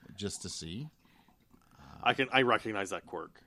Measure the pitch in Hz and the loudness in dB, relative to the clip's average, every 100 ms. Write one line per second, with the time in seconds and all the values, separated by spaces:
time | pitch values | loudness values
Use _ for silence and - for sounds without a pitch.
0 | - - 101 - 90 - 80 101 156 _ | -20 -10 -8 -8 -10 -10 -10 -10 -12 _
1 | _ _ _ _ _ _ _ - - - | _ _ _ _ _ _ _ -20 -20 -2
2 | 123 123 127 131 123 110 110 101 95 90 | 0 2 4 4 6 4 2 -4 -4 -6
3 | - 85 80 - | -8 -10 -10 -16